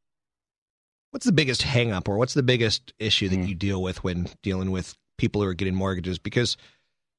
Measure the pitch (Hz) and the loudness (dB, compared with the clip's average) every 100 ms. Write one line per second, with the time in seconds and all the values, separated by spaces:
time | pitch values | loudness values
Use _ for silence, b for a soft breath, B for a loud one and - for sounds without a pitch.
0 | _ _ _ _ _ _ _ _ _ _ | _ _ _ _ _ _ _ _ _ _
1 | _ 269 247 156 135 123 139 127 120 92 | _ -2 2 4 4 0 0 2 2 0
2 | 104 101 127 147 127 127 113 - - - | 0 0 0 2 2 4 2 0 -6 -6
3 | 107 - 98 92 92 87 98 95 92 - | 0 0 2 0 0 -2 -2 -2 -2 -4
4 | 92 87 87 - 101 92 95 92 - - | -4 -4 -4 -6 -4 -2 -2 -4 -6 -12
5 | _ - 117 104 98 90 95 95 95 90 | _ -2 0 2 0 -2 -2 0 0 -2
6 | 87 87 - - 117 - b b b b | -4 -6 -2 0 0 -2 b b b b
7 | _ | _